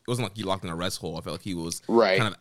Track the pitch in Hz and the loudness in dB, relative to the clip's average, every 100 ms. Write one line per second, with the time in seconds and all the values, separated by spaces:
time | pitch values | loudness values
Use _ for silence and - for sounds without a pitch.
0 | - 120 104 107 95 98 92 82 92 - | -6 -4 -4 -4 -2 -2 -4 -4 -4 -4
1 | 87 78 90 80 104 85 82 - - 113 | -6 -6 -8 -8 -6 -4 -4 -6 2 6
2 | 101 95 107 - | 6 4 2 -4